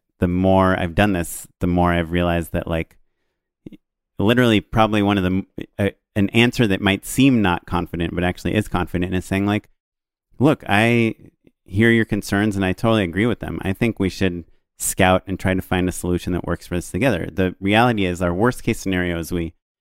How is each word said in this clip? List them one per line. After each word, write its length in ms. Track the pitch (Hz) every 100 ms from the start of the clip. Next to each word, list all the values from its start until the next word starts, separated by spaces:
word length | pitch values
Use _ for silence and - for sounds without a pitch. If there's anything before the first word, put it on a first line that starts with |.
| _ -
the 80 | 90
more 500 | 90 95 95 95 92
I've 140 | 87 82
done 180 | 104
this, 340 | 92 85 - - -
the 60 | 90
more 260 | 87 87
I've 180 | 87 82
realized 400 | 87 87 85 82
that, 160 | 87 78
like, 300 | 82 80 _ _ _ _ _ _ _ - - _ _ _ -
literally 420 | 104 123 120 107
probably 400 | - - 110 107
one 160 | 101 101
of 60 |
the 60 | 92
m-, 160 | 95 95 - - -
a, 140 | 101 - _ -
an 140 | 98
answer 380 | 117 120 - 113
that 140 | 95
might 240 | 101 95 -
seem 360 | - 139 123
not 240 | 98 87 -
confident, 480 | 90 87 85 82
but 100 | 85
actually 300 | 87 92 - 107
is 120 | 104
confident, 440 | 90 85 87 90
and 60 | 92
is 80 | -
saying, 200 | 95 101
like, 240 | 104 - _ _ _ _ _ _ -
"Look, 240 | 135 139 -
I 480 | 101 113 120 113 - - _ _ _ -
hear 240 | 95 117
your 160 | 113 110
concerns 500 | 104 - 101 107 98
and 100 | 95
I 80 |
totally 300 | 92 113 113
agree 220 | 90 82 117
with 140 | 107
them. 200 | 82 82
I 100 | 95
think 260 | 95 117 -
we 100 | 95
should 340 | - 95 87 - _ _ -
scout 460 | - - 92 92 -
and 120 | 92
try 140 | 98
to 80 | 92
find 260 | - 92 90
a 40 |
solution 400 | - 90 87 -
that 120 | 87 -
works 220 | 87 -
for 80 | 87
us 160 | -
together." 380 | 90 131 95 85
The 240 | 85 92 -
reality 460 | 98 107 123 113 95
is 160 | 85
our 120 | 90
worst 300 | 87 117 123
case 160 | - 113
scenario 400 | 98 92 90 85
is 120 | 80
we 220 | 87 82 - _ _